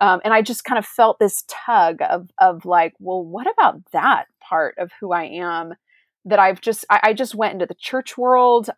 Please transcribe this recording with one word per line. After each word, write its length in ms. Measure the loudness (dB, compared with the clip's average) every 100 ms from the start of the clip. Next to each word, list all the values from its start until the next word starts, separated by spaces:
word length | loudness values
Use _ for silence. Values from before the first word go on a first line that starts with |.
um, 180 | 2 2 2
and 80 |
I 80 | 2
just 240 | 0 -6 -4
kind 120 | -4
of 60 | -4
felt 340 | 2 2 4
this 240 | 0 -2 -12
tug 540 | -12 0 2 2 0
of, 280 | -4 -4 -4 2
of, 260 | 2 2 0
like, 300 | 0 0 _
"Well, 240 | -8 -8
what 240 | -8 -8 -4
about 300 | 2 0 0 -6
that 320 | -2 0 0 -4 _
part 340 | -6 -4 -2 -6
of 140 | -12 -10
who 140 | -6
I 120 | -6 -6
am 500 | -8 -8 -8 -10 -16 _ _ _ _ 0
that 140 | 4
I've 200 | 4 2
just, 240 | -4 -6 2
I, 100 | 2
I 100 | 4
just 220 | 0 -4 -4
went 180 | -4
into 140 | -4 -8
the 80 | -8
church 420 | -8 -8 -8 -4
world. 520 | 2 4 4 2 0